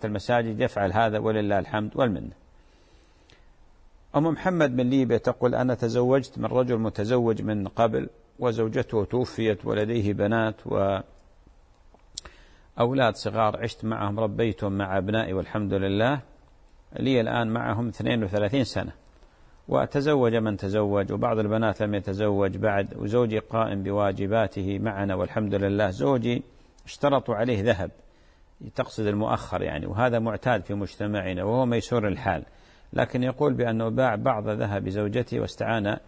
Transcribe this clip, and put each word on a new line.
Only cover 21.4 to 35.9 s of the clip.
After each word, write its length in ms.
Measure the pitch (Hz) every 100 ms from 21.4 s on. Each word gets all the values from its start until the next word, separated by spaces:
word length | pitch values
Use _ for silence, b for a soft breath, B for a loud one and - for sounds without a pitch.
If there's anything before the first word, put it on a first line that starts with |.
| 104 110 110 -
لم 120 | 107
يتزوج 600 | 101 95 98 107 101 98 98
بعد، 400 | 107 101 101 -
وزوجي 420 | 107 120 117 107
قائم 440 | - 113 110 98
بواجباته 960 | 98 101 101 95 98 110 101 104 95 98
معنا 360 | 107 98 98
والحمد 400 | 92 95 113 104
لله. 360 | 101 98 101 101
زوجي 520 | 101 139 131 117 120 - b b b
اشترطوا 500 | - - 143 139 117
عليه 280 | 107 123 107
ذهب"، 280 | 113 95 87 - - b b b b b -
تقصد 320 | - 123 - 104
المؤخر 560 | 104 110 117 - 90
يعني، 240 | 82 76 92
"وهذا 320 | 95 123 117
معتاد 440 | 113 104 127 110
في 100 | -
مجتمعنا 720 | 101 95 - 104 104 92 90
وهو 220 | 98 123 123
ميسور 420 | 117 - 120 104
الحال، 340 | 92 101 80 - b b b b
لكن 300 | - 123 127
يقول 320 | 127 123 147
بأنه 340 | 123 117 113 113
باع 260 | 110 131
بعض 340 | 107 127 110 107
ذهب 400 | 107 107 101 101
زوجتي 520 | 101 104 120 117 120
واستعان 560 | 110 - 110 113 101